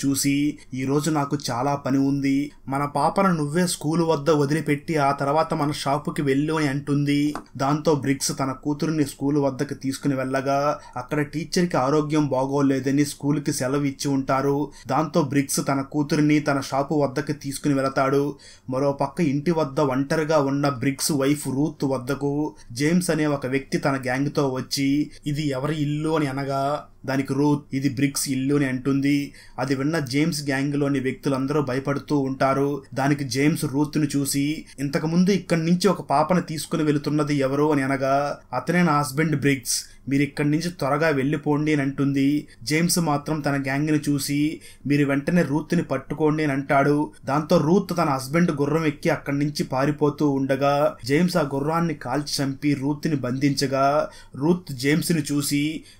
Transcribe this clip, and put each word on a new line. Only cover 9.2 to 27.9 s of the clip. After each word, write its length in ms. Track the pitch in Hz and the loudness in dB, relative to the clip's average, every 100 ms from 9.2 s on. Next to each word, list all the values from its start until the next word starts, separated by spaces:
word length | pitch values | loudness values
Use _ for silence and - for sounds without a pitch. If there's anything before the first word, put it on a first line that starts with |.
| 139 147 | -2 0
వద్దకు 360 | 139 127 139 | 0 -2 -6
తీసుకుని 400 | 131 135 131 143 | -6 -6 -4 -2
వెళ్ళగా 640 | 131 131 135 131 139 143 147 - 131 | -2 -2 -2 0 0 0 -2 -6 -12
అక్కడ 240 | - 147 | -6 -4
టీచర్కి 540 | 147 151 170 185 180 151 | -4 -6 -4 0 0 0
ఆరోగ్యం 500 | 131 151 147 156 147 | 2 2 2 0 0
బాగోలేదని 800 | 127 135 139 139 135 135 139 | 0 0 2 2 2 2 2
స్కూల్కి 480 | 143 - 143 151 147 | 0 -2 -2 -2 -2
సెలవు 320 | - 131 143 | -2 -2 0
ఇచ్చి 240 | 143 135 147 | -2 -2 -2
ఉంటారు. 640 | 139 135 135 139 143 147 - - | 0 0 0 0 0 -4 -8 -4
దాంతో 360 | 131 160 175 | -2 0 0
బ్రిగ్స్ 380 | 143 135 139 - 147 | 0 0 0 -2 -2
తన 120 | 135 | -2
కూతురిని 600 | 135 151 147 156 151 151 | -2 -4 0 2 4 2
తన 200 | 147 139 | 2 -2
షాపు 340 | 131 135 143 | -2 -2 0
వద్దకు 380 | 156 135 131 147 | 0 0 -2 -4
తీసుకుని 420 | 147 139 135 151 | -6 -8 -4 0
వెళతాడు. 600 | 135 135 135 135 139 143 - - - - | 0 0 0 2 2 0 -4 -16 -18 -8
మరో 220 | 131 143 | -2 -2
పక్క 280 | 139 139 - | 0 -4 0
ఇంటి 300 | 160 143 147 | 0 0 0
వద్ద 300 | 160 151 135 | 0 0 0
ఒంటరిగా 580 | 143 127 139 160 156 160 | 0 0 0 -2 2 2
ఉన్న 300 | 135 139 143 | 2 2 0
బ్రిగ్స్ 440 | 127 139 135 - | 0 -2 -2 -2
వైఫ్ 360 | 147 135 147 139 | 0 2 0 0
రూత్ 360 | 131 156 147 | -2 -2 -2
వద్దకు 680 | 139 131 123 131 143 147 151 - - | -2 -2 -2 -4 -2 -2 -4 -8 -14
జేమ్స్ 380 | 120 151 175 175 | -2 2 2 2
అనే 160 | 160 151 | 0 0
ఒక 200 | 139 127 | 0 -2
వ్యక్తి 320 | 135 135 165 | -4 -2 -2
తన 180 | 147 131 | 0 -2
గ్యాంగ్తో 520 | 123 131 143 147 139 | -2 -2 0 0 -2
వచ్చి, 640 | 131 120 139 139 143 - - 147 | -2 -4 -2 0 2 0 -6 -6
"ఇది 220 | 147 151 | -2 -2
ఎవరి 340 | 131 147 156 | -2 -4 -2
ఇల్లు?" 340 | 147 151 156 160 | -2 -2 0 0
అని 100 | 143 | 0
అనగా 600 | 135 139 139 139 151 - - 127 | -2 -4 -2 -2 -2 -6 -12 -4
దానికి 280 | 135 139 | -2 -2
రూత్, 280 | 135 147 147 - | 0 2 2 -2
"ఇది 160 | 135 | -2
బ్రిగ్స్ 400 | 135 | -2